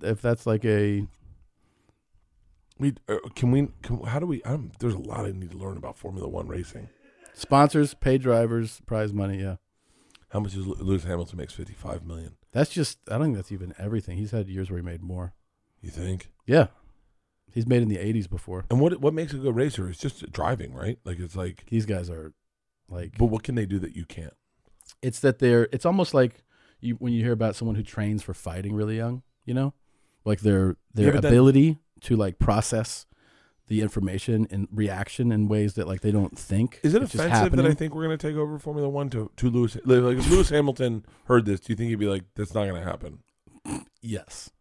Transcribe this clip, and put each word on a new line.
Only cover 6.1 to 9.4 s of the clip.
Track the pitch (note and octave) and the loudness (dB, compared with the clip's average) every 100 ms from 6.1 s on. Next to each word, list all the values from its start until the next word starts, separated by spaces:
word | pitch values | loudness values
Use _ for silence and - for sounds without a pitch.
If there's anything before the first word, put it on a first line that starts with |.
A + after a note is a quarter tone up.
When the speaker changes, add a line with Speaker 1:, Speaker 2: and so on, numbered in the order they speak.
| F#2+ C2+ | -10 -8
Speaker 2:
One | - - | -8 -8
racing. | - - - - _ _ _ - | -10 -10 -14 -18 _ _ _ -20
Speaker 1:
Sponsors, | - - C#3 D3 D#3 C#3+ | -10 2 6 6 4 0
paid | - D3 C3+ | 0 0 2
drivers, | B2+ A#2 A#2 A#2 A2+ - - | 4 2 2 0 -4 -8 -6
prize | A2 G#2+ | -4 -2
money. | G2+ G2 G2 | -2 -2 -4